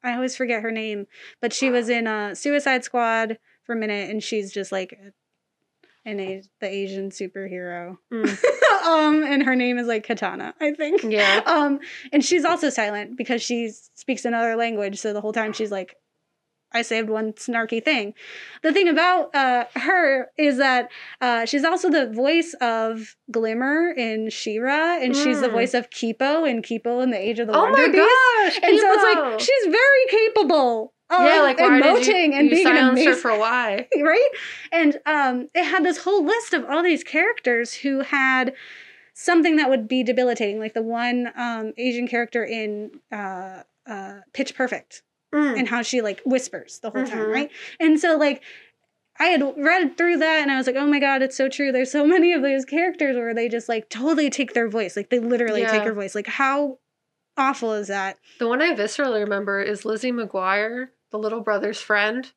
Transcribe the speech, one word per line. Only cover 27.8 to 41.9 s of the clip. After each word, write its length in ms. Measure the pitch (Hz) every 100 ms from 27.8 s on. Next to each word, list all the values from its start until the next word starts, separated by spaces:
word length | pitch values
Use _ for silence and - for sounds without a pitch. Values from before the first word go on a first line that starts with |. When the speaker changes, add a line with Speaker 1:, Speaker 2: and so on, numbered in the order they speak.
Speaker 2:
my 60 | -
Speaker 1:
Beast. 80 | 381
Speaker 2:
gosh, 640 | 349 508 494 466 392 339
Speaker 1:
And 160 | 359 403
so 140 | 415
it's 100 | 427
like, 160 | 381 349
Speaker 2:
Kipo. 220 | 277 220
Speaker 1:
she's 260 | 233 539 403
very 400 | 381 523 554 508
capable 840 | 427 440 440 320 320 254 233 220 _ _
of 120 | 349
Speaker 2:
Yeah, 160 | 349 320
like, 160 | 285 254
why 200 | - 285
did 260 | 294 415 494
you, 80 |
Speaker 1:
emoting 180 | 381 330
and 100 | 277 294
Speaker 2:
you 40 |
Speaker 1:
being 160 | 330 339
an 100 | -
Speaker 2:
silenced 280 | 262 254
her 60 | 320
Speaker 1:
amazing 120 | -
Speaker 2:
for 160 | 247 214
why? 500 | 226 247 233 202 -
Speaker 1:
<laughs> 80 | -
Right? 280 | 294 370 523 - - - -
And, 280 | 330 311 285 294
um, 420 | 302 269 247 247
it 100 | 330
had 200 | 330 359
this 140 | 330 311
whole 260 | - 403
list 280 | 302 453 453
of 120 | 339 233
all 140 | 285
these 200 | 349 311
characters 720 | - 294 381 466 - 233 233
who 260 | - 277 269
had 520 | 277 285 269 262 254 262 - - - - _
something 400 | - - 349 320 311
that 140 | 277
would 160 | 262 214
be 140 | 254
debilitating. 560 | 233 240 247 233 214 208
Like 160 | 214
the 80 | 226
one, 500 | 226 233 240 247 240 -
um, 360 | 240 226 220 214
Asian 280 | 247